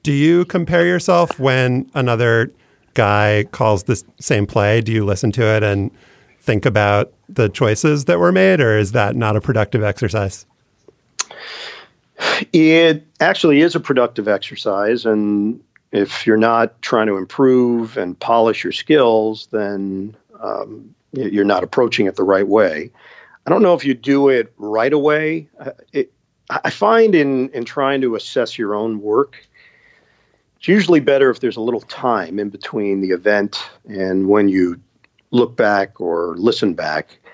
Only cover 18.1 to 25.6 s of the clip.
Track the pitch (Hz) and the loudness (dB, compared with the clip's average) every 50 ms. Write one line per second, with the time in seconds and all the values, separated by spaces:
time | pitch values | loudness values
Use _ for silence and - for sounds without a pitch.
18.1 | 87 _ - - 117 117 113 113 104 - - 87 - - - - 156 147 127 117 | -8 _ -2 0 2 4 4 2 0 -2 -6 -6 -8 -8 -2 2 2 4 4 4
19.1 | 113 110 107 110 110 107 - _ - 107 104 101 101 98 98 98 95 95 98 107 | 2 2 0 -2 -4 -8 -12 _ -6 -4 -4 -4 -6 -6 -6 -6 -6 -8 -10 -12
20.1 | 110 _ _ _ _ - - 107 107 98 101 101 104 107 - 110 _ _ _ _ | -14 _ _ _ _ -12 -10 -8 -8 -8 -10 -12 -14 -20 -20 -20 _ _ _ _
21.1 | - 131 123 98 101 104 101 101 101 90 90 - - 135 123 110 - - 107 95 | -10 -8 -6 -2 0 0 2 2 2 0 -2 -2 0 0 0 0 0 -2 -2 -2
22.1 | 92 - 95 95 98 95 101 98 101 110 104 87 78 76 - 120 _ _ _ - | -2 -2 0 2 2 2 2 2 2 2 2 2 0 -6 -10 -12 _ _ _ -20
23.1 | - - - _ - _ _ - 175 - 214 180 175 151 - 139 131 117 107 139 | -20 -20 -20 _ -20 _ _ -2 2 4 4 4 4 2 0 -4 -4 -2 0 0
24.1 | 139 139 139 139 131 120 110 - _ _ 104 107 107 110 117 135 147 147 139 151 | 2 4 4 4 4 2 0 -4 _ _ -8 -4 -2 0 0 2 0 2 2 0
25.1 | 151 151 156 156 160 165 151 _ _ - | 0 0 -2 -4 -6 -6 -10 _ _ -16